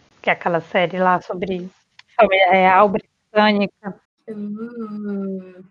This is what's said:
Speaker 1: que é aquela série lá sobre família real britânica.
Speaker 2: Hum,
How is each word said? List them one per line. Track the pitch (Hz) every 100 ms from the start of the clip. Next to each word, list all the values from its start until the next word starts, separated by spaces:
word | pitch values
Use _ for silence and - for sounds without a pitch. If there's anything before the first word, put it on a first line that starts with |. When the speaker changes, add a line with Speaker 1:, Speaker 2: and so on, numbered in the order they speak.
| _ _
Speaker 1:
que | -
é |
aquela | 165 185 165
série | 165 202 175 185
lá | 185 180
sobre | - 185 185 185 180 _ _ _ _ -
família | 208 190 185
real | 190 185 185 208
britânica. | 185 _ _ _ 214 214 208 196 _ 202 180 _ _ -
Speaker 2:
Hum, | 208 208 208 233 240 214 208 208 196 196 190 185 185 196